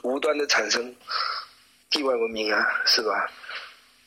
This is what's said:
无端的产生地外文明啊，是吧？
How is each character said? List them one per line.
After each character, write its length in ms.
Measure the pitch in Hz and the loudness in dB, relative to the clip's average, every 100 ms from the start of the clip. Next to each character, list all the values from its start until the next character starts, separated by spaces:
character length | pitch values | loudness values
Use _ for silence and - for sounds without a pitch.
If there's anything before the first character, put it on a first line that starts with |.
无 160 | 123 135 | -2 0
端 180 | 151 147 | 2 2
的 80 | 143 | 2
产 240 | 120 107 | 2 2
生 240 | 117 123 123 - - - - - - - _ - | 0 -2 -10 -6 -4 -2 -4 -10 -18 -20 _ -4
地 140 | 160 | 0
外 100 | 135 | 2
文 160 | 123 113 | 2 0
明 220 | 110 107 | 0 0
啊， 300 | 104 107 - - | 2 2 2 2
是 160 | - | 2
吧？ 260 | 107 98 - - - - - - - _ | 2 0 -2 -6 -12 -12 -12 -18 -20 _